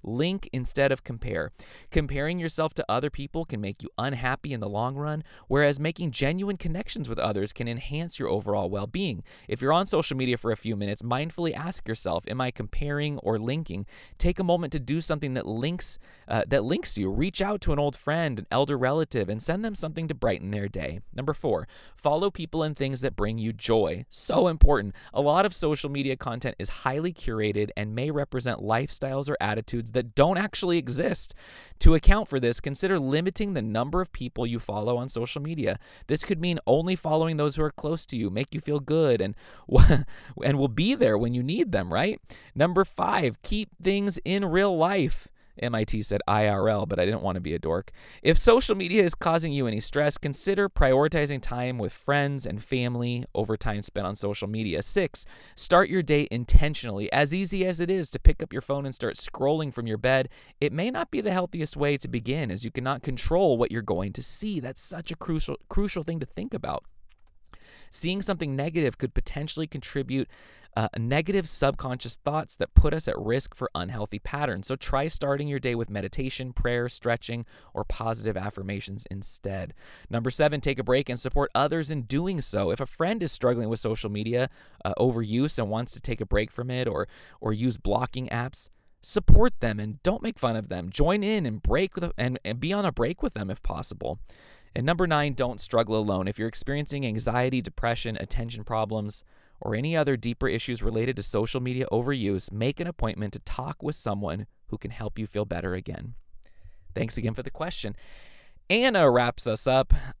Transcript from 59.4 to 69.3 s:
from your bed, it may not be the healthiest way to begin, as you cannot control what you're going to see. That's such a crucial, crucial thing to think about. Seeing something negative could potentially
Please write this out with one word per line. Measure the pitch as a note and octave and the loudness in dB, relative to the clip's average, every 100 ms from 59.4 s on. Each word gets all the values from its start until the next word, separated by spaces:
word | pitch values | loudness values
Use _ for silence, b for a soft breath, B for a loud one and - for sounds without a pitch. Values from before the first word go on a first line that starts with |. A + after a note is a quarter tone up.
| C3+ D#3 D3 | 0 0 -2
from | B2+ A#2 | -6 -6
your | G#2+ | -2
bed, | B2+ C3 B2+ B B B | 2 2 0 B B B
it | D3 | -2
may | D#3 G#3+ | 0 -2
not | D4+ E4+ | -4 -4
be | - | -2
the | G#3 | 0
healthiest | F#3 F3+ F3 D3+ - | 0 -2 -4 -6 -2
way | D3 C#3+ | 0 0
to | B2 | -2
begin, | A#2+ A2 D3 B2+ | -4 -2 -2 -2
as | F#2+ | -4
you | A#2 | -6
cannot | - B2+ C3+ | -6 -4 -4
control | - B2+ - E3+ F#3+ A#2+ | -4 -4 0 4 4 4
what | A#2+ | 2
you're | A#2 | 0
going | G#2 F2 G2 | -2 -2 -2
to | - | -6
see. | - - G#3+ F#3 | -8 -6 -6 -6
That's | B2 C3+ | -6 -10
such | - E3 E3 | -12 -10 -10
a | E3 | -10
crucial, | - D#3 - C3+ - | -4 -2 -2 -6 -2
crucial | - G3+ F3+ | 0 0 -2
thing | D3+ E3 | -6 -6
to | - | -6
think | - G3+ | -8 -8
about. | - - - - - - - - - - B B B B | -6 -6 -8 -10 -20 -20 -20 -20 -20 -20 B B B B
Seeing | - E3 G3 | -6 -2 -2
something | F#3+ F3+ D3+ C3+ | -2 -2 -2 -2
negative | D#3 E3 C#3 - | -2 0 0 0
could | C3 | -2
potentially | - - | -2 -2